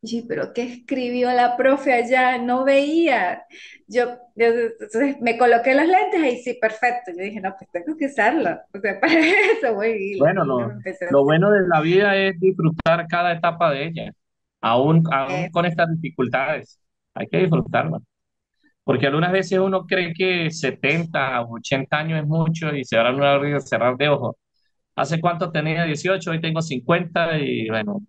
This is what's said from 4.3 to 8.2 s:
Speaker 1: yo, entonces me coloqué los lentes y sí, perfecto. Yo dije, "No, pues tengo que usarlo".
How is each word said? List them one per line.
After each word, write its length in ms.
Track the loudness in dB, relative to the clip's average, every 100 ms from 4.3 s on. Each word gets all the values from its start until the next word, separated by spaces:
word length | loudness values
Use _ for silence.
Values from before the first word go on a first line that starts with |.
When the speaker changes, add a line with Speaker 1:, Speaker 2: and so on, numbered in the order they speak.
| 0
Speaker 1:
yo, 100 | 2
entonces 720 | 2 -2 -6 -8 0 0 0
me 160 | -2 2
coloqué 380 | 4 4 4 4
los 120 | 4
lentes 340 | 4 2 0 0
y 40 | 0
sí, 140 | -6 -2
perfecto. 520 | -4 0 -2 -2 -8 -10
Yo 80 |
dije, 160 | -8 -6
"No, 140 | -8 -10
pues 120 | -10
tengo 240 | -10 -8 -4
que 100 | -4
usarlo". 420 | 2